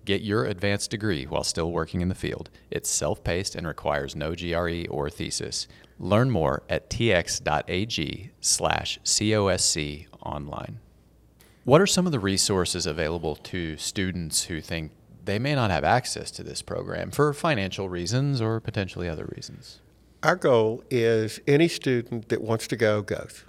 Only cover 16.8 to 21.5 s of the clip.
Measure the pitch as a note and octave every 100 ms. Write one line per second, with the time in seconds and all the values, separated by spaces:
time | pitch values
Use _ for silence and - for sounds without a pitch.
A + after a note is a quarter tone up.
16.8 | F#2 F2 F2+ G2 D3 C#3+ E3+ C3 F#2+ -
17.8 | G2 F2+ F2 B2 C#3+ C3+ A2 A2+ - A2
18.8 | F#2 - F2 D#2 - - - - - -
19.8 | - _ _ _ D#3 F3+ D#3 A#2+ A2 A#2+
20.8 | - B2+ A2+ A2+ A2 - -